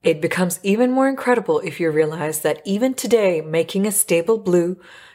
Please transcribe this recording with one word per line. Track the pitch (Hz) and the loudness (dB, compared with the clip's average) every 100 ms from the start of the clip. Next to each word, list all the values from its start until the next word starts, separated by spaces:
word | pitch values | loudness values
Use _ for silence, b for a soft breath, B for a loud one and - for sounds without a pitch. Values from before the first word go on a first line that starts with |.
It | 175 156 | 0 0
becomes | 165 - 180 - | -2 -2 -2 -2
even | 196 208 254 | -2 2 2
more | 262 269 | 2 0
incredible | 262 247 240 - 151 | 0 0 0 2 -2
if | 175 - | -2 -2
you | 170 | 0
realize | 151 156 160 151 156 | 2 0 -2 -6 -2
that | 156 151 - | -2 -4 -4
even | 196 262 | 0 0
today, | 254 220 233 196 165 | -2 0 2 4 0
making | 156 165 165 190 208 | -2 -2 0 0 0
a | |
stable | 196 - 170 170 226 | -2 0 0 2 0
blue | 196 175 170 185 B B B | 2 2 2 -4 B B B